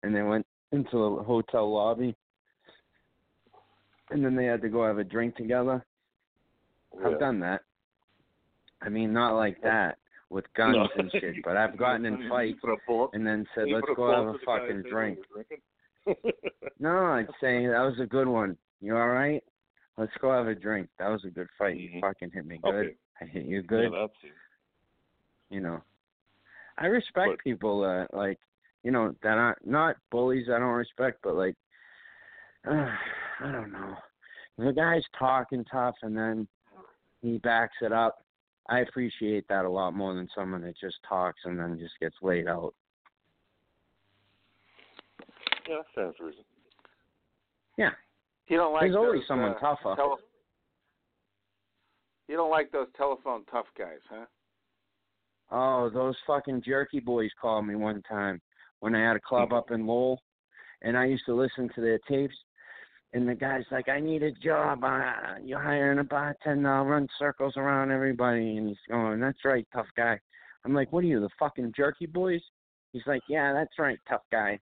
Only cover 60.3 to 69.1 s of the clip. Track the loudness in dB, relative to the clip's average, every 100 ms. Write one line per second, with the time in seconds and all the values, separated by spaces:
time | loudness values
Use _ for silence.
60.3 | _ _ -20 -20 -10 -2 2 2 0 0
61.3 | 2 2 0 -6 0 2 2 2 0 0
62.3 | -4 _ _ -20 -20 -20 _ _ -2 0
63.3 | 0 -2 -4 -4 -4 -2 -2 0 0 0
64.3 | -2 0 2 2 2 0 0 0 -4 -6
65.3 | -10 -8 -6 0 2 4 2 2 -2 -2
66.3 | -4 -2 0 4 2 4 2 0 -2 -2
67.3 | 0 -2 0 0 2 2 2 2 2 2
68.3 | 2 0 -2 -2 -6 -4 0 0